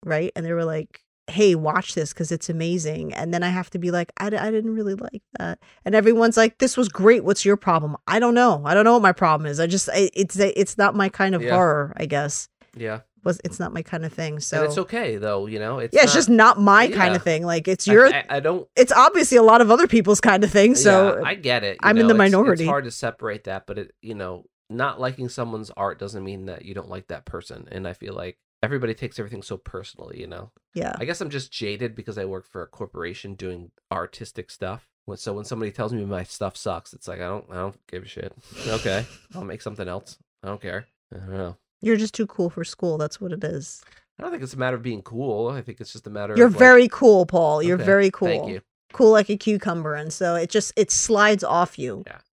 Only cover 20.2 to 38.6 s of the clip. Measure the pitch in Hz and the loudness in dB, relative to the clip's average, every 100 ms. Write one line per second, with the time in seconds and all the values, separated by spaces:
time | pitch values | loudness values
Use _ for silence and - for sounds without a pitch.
20.2 | 233 196 202 208 208 269 208 190 196 - | 4 2 2 4 6 6 6 6 4 2
21.2 | - 196 147 123 104 95 196 226 226 214 | -4 -4 -2 -2 -2 -2 2 4 6 6
22.2 | 196 196 - 175 160 143 127 - 117 - | 6 6 4 2 0 -2 -4 -8 -8 -6
23.2 | 113 104 - 95 - 104 92 _ 110 107 | -10 -10 -10 -12 -10 -12 -12 _ -16 -12
24.2 | 92 90 _ _ _ 113 135 - 127 131 | -12 -12 _ _ _ -6 -6 -4 -8 -6
25.2 | 127 - 117 110 107 - 98 - 101 104 | -10 -8 -10 -10 -12 -8 -8 -8 -12 -12
26.2 | 95 98 95 85 92 98 95 92 - 85 | -12 -12 -14 -16 -14 -16 -14 -16 -14 -16
27.2 | - - - - - 95 95 90 104 98 | -14 -16 -16 -20 -16 -14 -12 -14 -14 -14
28.2 | 92 - _ _ - 139 120 113 120 - | -14 -16 _ _ -6 -4 -6 -8 -12 -12
29.2 | 104 107 98 95 - 92 - - - - | -14 -14 -14 -16 -14 -16 -18 -20 -20 -18
30.2 | - 90 107 _ _ - - - 127 170 | -18 -18 -20 _ _ -12 -10 -8 -10 -8
31.2 | 165 143 131 - 107 104 120 110 110 104 | -10 -10 -12 -12 -10 -8 -10 -10 -14 -10
32.2 | 95 95 - 95 85 _ - - 85 92 | -10 -10 -14 -16 -16 _ -16 -12 -12 -12
33.2 | 98 95 92 90 87 _ _ 90 87 - | -16 -12 -12 -12 -16 _ _ -10 -10 -14
34.2 | 110 - - - 92 110 _ _ - 95 | -20 -18 -18 -14 -12 -12 _ _ -20 -14
35.2 | - 101 104 113 110 - 110 117 101 95 | -12 -12 -10 -10 -10 -8 -8 -6 -8 -8
36.2 | 92 - 98 - - 85 - - - 90 | -10 -10 -10 -8 -10 -10 -12 -20 -18 -14
37.2 | 90 101 - 90 95 98 _ 90 95 - | -10 -12 -12 -10 -10 -12 _ -16 -16 -14
38.2 | 98 - _ - | -16 -16 _ -14